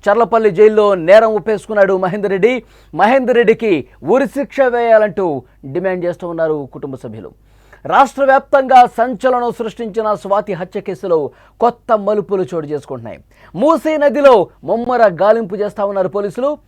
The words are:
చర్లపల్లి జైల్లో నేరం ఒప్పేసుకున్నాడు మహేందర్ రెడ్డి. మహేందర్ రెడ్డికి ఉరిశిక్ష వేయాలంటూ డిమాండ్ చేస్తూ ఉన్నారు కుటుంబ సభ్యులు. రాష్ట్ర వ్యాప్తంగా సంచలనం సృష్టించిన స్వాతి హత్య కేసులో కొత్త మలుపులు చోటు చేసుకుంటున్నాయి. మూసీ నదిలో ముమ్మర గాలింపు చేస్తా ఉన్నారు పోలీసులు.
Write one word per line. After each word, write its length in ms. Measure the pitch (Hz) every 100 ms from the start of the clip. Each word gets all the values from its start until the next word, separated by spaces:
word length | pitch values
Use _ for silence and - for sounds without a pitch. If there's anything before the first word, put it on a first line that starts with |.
| 202
చర్లపల్లి 420 | 214 220 226 220
జైల్లో 440 | 175 214 214 208 190
నేరం 400 | 160 208 226 214
ఒప్పేసుకున్నాడు 600 | 220 214 - 214 190 190
మహేందర్ 340 | 185 208 202
రెడ్డి. 320 | 190 214 254 - _ _ 151
మహేందర్ 400 | 202 269 247 233
రెడ్డికి 520 | 233 226 226 160 - _
ఉరిశిక్ష 580 | 131 240 277 277 285 -
వేయాలంటూ 840 | 262 240 233 220 214 208 185 139 - _ 139
డిమాండ్ 400 | 143 185 180 175
చేస్తూ 220 | 175 175
ఉన్నారు 420 | 165 160 156 139
కుటుంబ 220 | 151 139 131
సభ్యులు. 360 | 127 110 87 _ _ _ _ - -
రాష్ట్ర 380 | 190 262 -
వ్యాప్తంగా 600 | 269 269 269 277 262 262 247
సంచలనం 680 | - 240 214 262 247 240
సృష్టించిన 640 | - 220 - 226 196 214
స్వాతి 400 | 208 196 196 208
హత్య 280 | 170 185 208
కేసులో 500 | 196 180 190 165 135 _ _ _
కొత్త 380 | 233 233 - 220
మలుపులు 480 | 202 214 170 196 180
చోటు 140 | 170 147
చేసుకుంటున్నాయి. 560 | 147 - 131 113 78 _ _ - 160
మూసీ 420 | 277 320 311 311
నదిలో 500 | 285 254 277 233 165 _
ముమ్మర 400 | 143 220 233 247 220 165
గాలింపు 340 | 196 226 214 196
చేస్తా 300 | 208 - 202
ఉన్నారు 220 | 196 180
పోలీసులు. 500 | 190 202 208 269 302